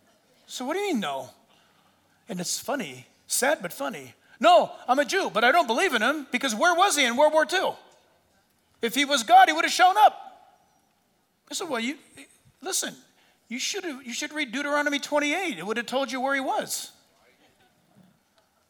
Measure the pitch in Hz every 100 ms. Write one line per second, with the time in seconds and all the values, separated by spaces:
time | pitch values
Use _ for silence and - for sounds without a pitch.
0 | _ _ _ _ - - 254 359 415 262
1 | 160 139 120 - _ _ _ _ _ _
2 | _ _ - 180 175 - - 277 160 127
3 | - _ - - 262 311 175 - 277 233
4 | 127 - _ - 302 339 208 - - 262
5 | 285 370 277 175 240 339 269 240 370 247
6 | 226 311 269 247 269 214 339 339 392 294
7 | 254 240 302 311 302 370 320 - - _
8 | _ _ _ _ _ _ _ _ 233 262
9 | 277 285 214 359 370 311 330 - 359 403
10 | 392 - - - _ _ _ _ _ _
11 | _ _ _ _ - 285 349 240 233 311
12 | _ - 277 _ _ _ 311 381 - 165
13 | _ _ _ _ - 240 - 403 359 262
14 | 262 233 302 302 277 254 285 294 294 285
15 | - 294 294 330 370 180 185 220 233 254
16 | 262 262 262 277 269 415 208 - - -
17 | _ _ _ _ _ _ _ _ _ _
18 | _ _ _ _ _ _